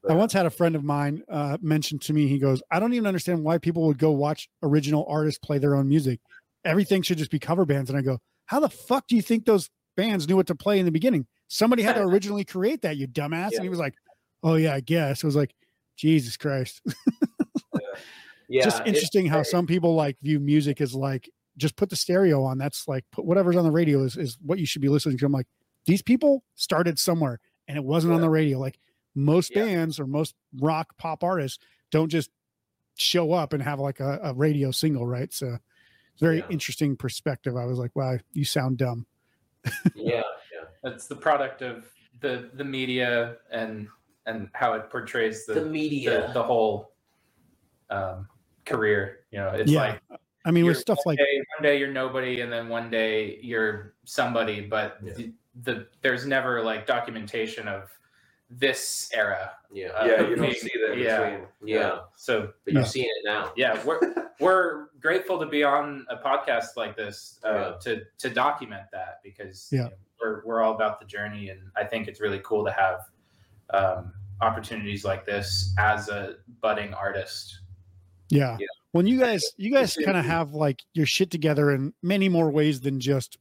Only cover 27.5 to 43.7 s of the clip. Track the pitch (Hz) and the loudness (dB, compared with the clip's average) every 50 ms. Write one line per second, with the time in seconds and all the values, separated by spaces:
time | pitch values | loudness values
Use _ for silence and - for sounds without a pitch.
27.5 | _ _ _ - 139 151 135 131 151 170 160 170 165 165 165 160 156 156 156 147 | _ _ _ -8 -8 -6 -2 0 2 2 4 4 4 4 4 4 4 4 4 2
28.5 | 135 131 135 135 - _ _ _ _ _ _ _ _ 143 139 147 156 175 175 - | 2 0 -2 -6 -8 _ _ _ _ _ _ _ _ 0 4 4 6 4 4 2
29.5 | - 202 220 226 190 170 165 160 147 - 147 131 139 147 156 - - _ _ _ | 0 0 2 2 2 0 0 -2 -4 -6 -6 -4 -2 -2 -2 -4 -6 _ _ _
30.5 | - 127 135 156 160 156 160 _ _ _ - 165 156 139 175 175 190 175 143 127 | -6 0 0 2 2 0 -4 _ _ _ -8 -8 -4 -2 -2 0 0 0 -2 -4
31.5 | - - _ _ _ _ _ _ - 156 160 160 151 165 143 - _ _ _ _ | -8 -12 _ _ _ _ _ _ 2 2 2 2 0 -2 -2 -2 _ _ _ _
32.5 | _ _ _ _ _ _ _ _ _ - - - - 180 170 151 175 175 156 139 | _ _ _ _ _ _ _ _ _ -4 -2 0 2 2 2 2 2 0 0 0
33.5 | - 143 135 143 147 135 139 139 135 - 135 135 139 - 202 156 127 127 147 156 | -2 -2 -2 -2 -4 -2 -4 -4 -4 -4 -4 -4 -4 -4 -6 -6 -2 2 2 2
34.5 | 151 143 139 131 123 - - 156 147 127 120 120 123 123 127 - - - 143 127 | 2 2 0 0 0 0 0 0 0 0 -2 -2 -2 -4 -4 -6 -6 -8 -6 -6
35.5 | 120 117 _ _ _ _ _ _ _ _ _ _ _ _ 156 165 160 160 - - | -6 -8 _ _ _ _ _ _ _ _ _ _ _ _ 2 2 2 2 -2 -4
36.5 | 180 147 - - 131 - 156 143 135 - - 127 - - _ 156 135 - _ 135 | -6 -4 -4 -6 -4 -2 -2 -2 -2 -2 -4 -8 -8 -4 _ -6 -6 -4 _ -6
37.5 | 120 123 120 123 127 123 123 120 _ - 135 131 127 123 - _ - 151 143 - | -6 -4 -4 -4 -4 -4 -4 -4 _ -4 -2 -2 -4 -4 -6 _ -6 -4 -4 -2
38.5 | - 151 131 131 131 120 135 123 117 117 120 _ _ _ _ _ _ _ _ _ | 0 0 0 0 0 0 -2 -2 -2 -6 -10 _ _ _ _ _ _ _ _ _
39.5 | _ _ _ - - - - - - - - - 120 117 110 - - - - - | _ _ _ -8 -8 0 0 0 0 0 -4 -2 -2 -2 -2 -6 -10 -14 -18 -20
40.5 | - 82 80 - - _ - 131 120 - - - 143 - - 156 147 139 139 131 | -18 -18 -18 -20 -20 _ -10 -10 -10 -10 -12 -14 -14 -2 2 2 2 2 0 -4
41.5 | - - 135 123 117 113 - - _ _ _ _ _ 120 143 139 127 123 120 - | -6 -10 -10 -10 -10 -12 -16 -20 _ _ _ _ _ -8 -6 -4 -4 -4 -8 -12
42.5 | - 131 143 139 135 131 131 127 127 127 123 123 120 117 117 117 117 - _ _ | -12 -10 -8 -6 -4 -4 -4 -2 0 0 0 2 2 0 0 -2 -6 -16 _ _
43.5 | 117 113 113 110 | -8 -6 -6 -6